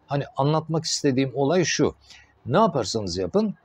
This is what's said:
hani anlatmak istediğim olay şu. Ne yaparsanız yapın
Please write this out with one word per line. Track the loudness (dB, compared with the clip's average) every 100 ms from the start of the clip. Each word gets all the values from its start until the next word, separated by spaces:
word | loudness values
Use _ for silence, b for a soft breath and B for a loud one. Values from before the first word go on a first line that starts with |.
| -6
hani | -4 -4 -2
anlatmak | 0 0 0 -4
istediğim | -4 -2 0 2 0
olay | 0 0 2
şu. | 2 2 0 -2 B B B _ -2
Ne | 2
yaparsanız | 2 0 -2 -4 -4 -4
yapın | -2 0 -2 -4